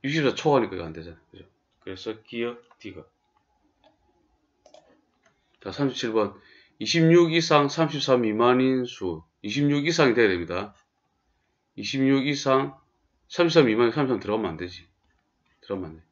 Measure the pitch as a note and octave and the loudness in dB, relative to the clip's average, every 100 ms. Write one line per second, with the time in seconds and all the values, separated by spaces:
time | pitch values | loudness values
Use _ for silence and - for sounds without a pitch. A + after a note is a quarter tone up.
0 | C3+ D#3+ C#3 - D#3+ C#3 G#2 F#2 E2+ E2 | -4 0 -2 0 2 2 0 -6 -10 -12
1 | E2 E2 _ F#2 E2 _ _ _ - F#2+ | -16 -20 _ -20 -20 _ _ _ -16 -12
2 | - A2 _ A#2 A#2 A#2+ _ _ G#2+ F2+ | -12 -12 _ -8 -8 -8 _ _ -18 -18
3 | - _ _ _ _ _ _ _ _ _ | -20 _ _ _ _ _ _ _ _ _
4 | _ _ _ _ _ _ _ - _ _ | _ _ _ _ _ _ _ -20 _ _
5 | _ _ _ _ _ _ G2+ F#2+ C#3 A#2+ | _ _ _ _ _ _ -12 -4 -4 -2
6 | A#2+ A2 G2+ G2+ _ _ _ _ G#2+ E3+ | -2 0 -2 -4 _ _ _ _ -2 2
7 | E3 E3+ E3+ E3 E3 D3+ C#3+ D3+ D#3+ C#3+ | 6 6 4 0 2 2 2 0 -2 -2
8 | C#3 B2+ A2+ G#2+ A#2+ B2 C3 C3 A#2+ - | 0 2 2 2 4 4 2 0 -4 -6
9 | F#2+ E2 - _ G#2 A#2 C#3+ C#3+ D3 E3 | -8 -8 -12 _ -8 -2 0 0 -2 2
10 | C#3+ A2+ A2 F2+ E2+ F2 G#2 _ _ _ | 2 4 2 2 -4 -8 -8 _ _ _
11 | _ _ _ _ _ _ _ - G#2 C#3 | _ _ _ _ _ _ _ -14 -8 -2
12 | C3+ C#3 C3+ C#3 C#3 C3+ C#3 - _ _ | 2 2 0 -4 0 0 0 -8 _ _
13 | _ _ _ - E3+ E3 C3 A2 A#2+ A#2 | _ _ _ -2 2 4 4 4 2 2
14 | C3+ A2+ F2+ G#2+ G2+ D#2+ F2+ F2 _ _ | -2 -2 -2 -4 -4 -8 -12 -14 _ _
15 | _ _ _ _ _ _ - G2 E2+ D#2+ | _ _ _ _ _ _ -10 -8 -8 -14
16 | _ | _